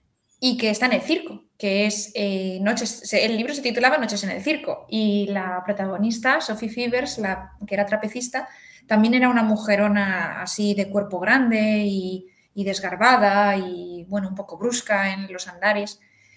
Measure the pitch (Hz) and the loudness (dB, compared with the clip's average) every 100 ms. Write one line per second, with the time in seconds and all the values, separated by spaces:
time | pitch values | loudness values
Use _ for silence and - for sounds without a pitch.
0 | _ _ _ - 254 226 220 208 247 214 | _ _ _ -2 0 2 0 0 2 0
1 | - 349 - - _ - 202 196 208 214 | 0 -2 -4 -16 _ -6 0 2 2 0
2 | - 214 202 190 190 185 202 240 233 - | -6 -4 -2 -2 -4 -2 -2 0 -2 -4
3 | - 202 220 220 254 285 240 226 254 302 | 0 2 2 0 -2 -2 -2 2 4 4
4 | 220 202 190 180 294 311 - - - 220 | 0 -2 -4 -4 -2 -2 -4 -8 -6 0
5 | 214 202 202 196 185 180 202 202 190 185 | 2 2 0 -4 -4 -6 -4 -4 -4 -2
6 | 226 226 254 311 277 214 220 240 240 247 | -2 0 2 2 0 -6 -6 -4 -2 -2
7 | 269 233 196 180 - - 208 196 202 214 | -2 -4 -4 -4 -8 -14 -6 -2 0 -2
8 | 214 247 247 262 - - - - - 214 | -2 -4 -4 -4 -8 -14 -20 -12 0 4
9 | 220 254 247 240 220 214 214 196 208 208 | 6 6 4 4 4 2 2 2 4 2
10 | 196 185 165 - 180 - 208 202 196 208 | 2 0 -4 -4 -4 0 2 2 0 -2
11 | 202 180 196 262 240 220 214 214 202 196 | -2 -2 2 4 4 2 2 2 0 -2
12 | 185 185 - _ _ 202 196 190 185 180 | -4 -6 -10 _ _ -6 -4 -2 -4 2
13 | 240 240 202 202 202 190 185 175 175 175 | 4 6 6 4 4 2 -2 -8 -10 -12
14 | 180 202 190 190 - 170 240 240 - 202 | -6 -4 -4 -6 -10 -6 -2 -2 0 0
15 | 196 190 190 185 - 175 208 208 208 - | 0 -2 -8 -10 -12 -4 0 0 -4 -10
16 | _ _ _ | _ _ _